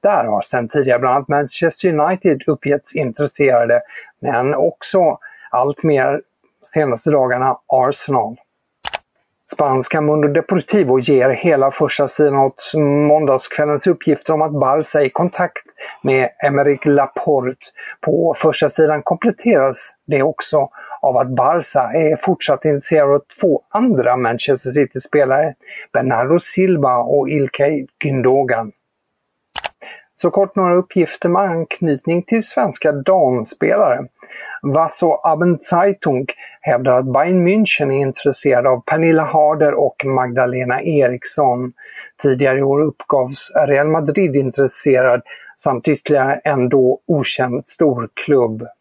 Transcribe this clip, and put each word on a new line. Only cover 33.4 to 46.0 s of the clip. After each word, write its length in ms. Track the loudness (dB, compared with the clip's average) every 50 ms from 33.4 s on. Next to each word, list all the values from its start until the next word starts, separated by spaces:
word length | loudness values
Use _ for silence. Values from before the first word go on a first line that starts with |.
| -4 -8 -6 _ -2 0 2 2 2 2 0 -2 -4 -12 _ _ -20 -20 -20 -20 -18 -16 -18 -8 -6
Vaso 580 | -2 0 0 0 -2 -2 -2 0 0 0 0 0
Abendzeitung 1040 | 0 0 2 2 0 0 0 -2 -2 0 2 2 2 0 -2 -2 -2 -2 -2 -4 -6 -12 _ -16 -20 -20 _
hävdar 380 | _ -2 -2 0 2 2 2 2
att 140 | 2 0 0
Bayern 360 | 0 2 2 2 2 2 2
München 440 | 2 2 2 0 0 -2 -2 0 0
är 80 | 0
intresserad 680 | -2 -2 -4 -2 -2 -2 -2 0 0 2 2 2 2
av 160 | 2 0 0 -2
Pernilla 380 | -4 -2 0 2 2 2 2 2
Harder 500 | 0 2 2 2 2 2 2 2 0 2
och 300 | 2 0 -2 -2 _ -6
Magdalena 800 | -2 -2 -2 -2 -2 0 0 0 0 0 -4 -4 -2 -4 -4 -2
Eriksson. 880 | -2 0 2 2 2 0 -4 -10 -10 -4 0 0 0 0 -2 -4 -8 -10 _ -20 -20 -20 -20 -20 -20 _ _ 0
Tidigare 360 | 0 0 2 2 0 2 2
i 40 | 0
år 200 | 0 0 0 0
uppgavs 720 | -2 -2 _ -6 _ 0 0 0 -2 -6 -10 -12 -4 -2 0 0
Real 220 | 2 2 0 2 0
Madrid 480 | 0 0 -2 -2 0 0 0 0 0
intresserad 840 | 0 -2 -2 0 0 0 0 0 -2 0 2 2 4 4 2 2 0 -2 -8 -20 -20 -20 -20 -20
samt 320 | _ -4 -4 -4 -2 -2 -2
ytterligare 520 | -2 -2